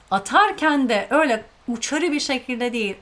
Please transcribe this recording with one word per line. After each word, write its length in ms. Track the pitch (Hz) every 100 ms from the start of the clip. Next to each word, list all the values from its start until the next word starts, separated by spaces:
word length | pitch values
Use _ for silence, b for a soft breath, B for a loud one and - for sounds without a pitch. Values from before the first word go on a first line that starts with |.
| -
Atarken 800 | 196 196 294 415 381 311 285 254
de 180 | 214 -
öyle 340 | 277 311 220 - _ -
uçarı 440 | 233 - 294 339
bir 80 | 294
şekilde 520 | - 262 - 240 247
değil, 240 | 233 202 190